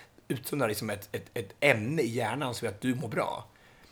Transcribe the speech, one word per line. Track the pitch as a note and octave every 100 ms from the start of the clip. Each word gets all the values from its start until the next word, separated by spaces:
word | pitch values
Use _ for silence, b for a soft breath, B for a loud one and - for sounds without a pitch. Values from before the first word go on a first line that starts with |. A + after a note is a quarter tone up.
| B - -
utsöndrar | C3 - D3 A2+
liksom | G#2 A2
ett, | G2+ -
ett, | A2 -
ett | - G2+ -
ämne | C#3+ A#2 G#2+ D#3+
i | A#2
hjärnan | A#2+ A2 B2+ C#3
som | A2+ A2+
gör |
att | G2
du | B2+
mår | B2+ A2+
bra. | F3 G#2 - - B B B B